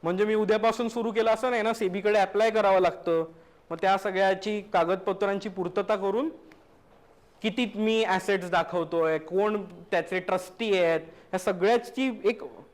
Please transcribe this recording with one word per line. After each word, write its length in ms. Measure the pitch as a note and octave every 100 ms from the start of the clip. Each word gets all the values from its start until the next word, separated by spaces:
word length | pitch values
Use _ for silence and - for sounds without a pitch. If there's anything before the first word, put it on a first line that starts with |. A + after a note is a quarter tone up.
म्हणजे 220 | E3 F#3
मी 100 | G#3+
उद्यापासून 540 | G#3+ G#3 G#3+ A3+ A3+ A#3
सुरू 240 | A#3 A3+
केलं 180 | A3 A3+
असं 200 | A3+ B3+
नाही 120 | A#3+
ना, 100 | G#3+
सेबीकडे 460 | A3+ G3 F#3 G3+ G#3
अप्लाय 320 | F#3+ G3+ A3
करावं 300 | G#3+ G3 F#3+
लागतं. 440 | F3+ E3+ - E3 E3 - - _ _
मग 60 | E3
त्या 180 | F#3+ G3
सगळ्याची 600 | G3+ F#3+ F#3+ F#3+ G#3 G#3
कागदपत्रांची 880 | G3+ F#3 E3 F#3 F#3 F#3+ G3+ G3 G#3+
पूर्तता 480 | F#3+ F3 F3+ G3 G#3+
करून 320 | G3 G#3+ D#4 - - - _ - _ - _ - _ _
किती 300 | G#3+ G#3 A#3
मी 300 | G3 G#3+ A3
ॲसेट्स 460 | A3 F#3 F#3 G3 F3
दाखवतोय, 680 | F3 E3 F3 D#3+ E3+ D#3+ D#3+
कोण 440 | D#3+ F3+ G#3 G#3+
त्याचे 560 | G3 - - F3+ D#3+ F#3
ट्रस्टी 580 | F3+ F#3 F#3 - A3+ F#3+
आहेत, 220 | E3+ E3
ह्या 380 | - - - F#3
सगळ्याची 840 | G3 F#3 F#3+ A#3+ A#3 - C4 A3
एक, 180 | G3+ A#3 C3 A2 -